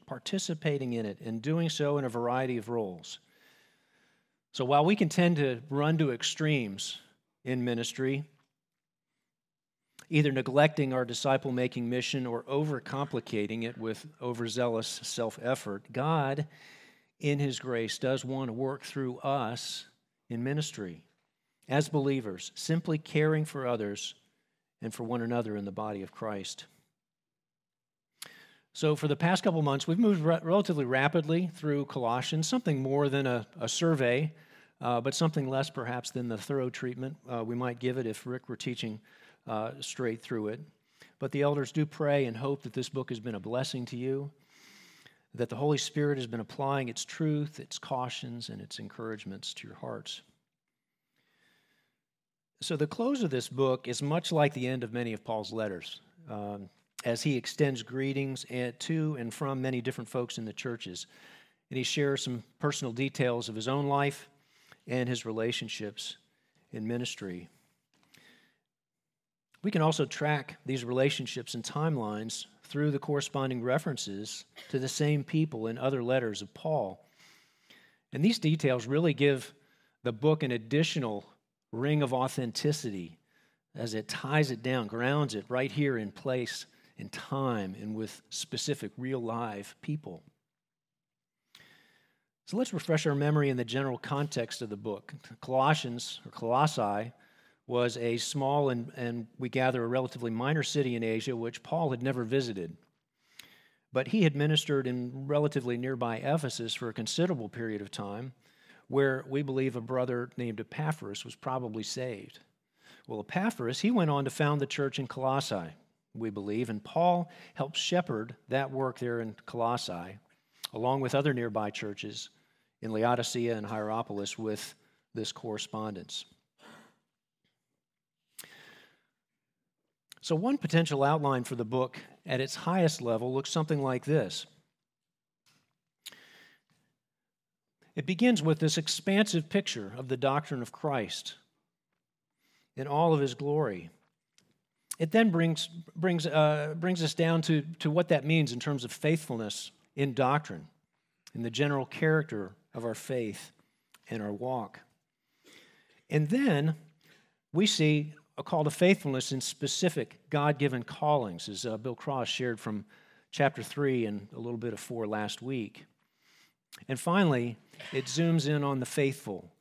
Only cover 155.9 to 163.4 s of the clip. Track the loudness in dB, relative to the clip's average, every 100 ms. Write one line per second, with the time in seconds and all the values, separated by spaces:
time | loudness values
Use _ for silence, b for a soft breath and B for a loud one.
155.9 | b b 2 4 4 4 4 2 0 -10
156.9 | _ b b b b _ 2 2 4 4
157.9 | 4 0 -10 _ -12 -2 2 2 6 6
158.9 | 6 2 -2 -2 -2 -4 -4 -4 2 2
159.9 | 2 -4 -10 _ 2 4 4 2 0 -6
160.9 | 0 4 4 2 -4 -8 -6 -4 -4 -6
161.9 | -6 -4 -2 -2 -2 -2 -2 -4 -6 -8
162.9 | b b b b 2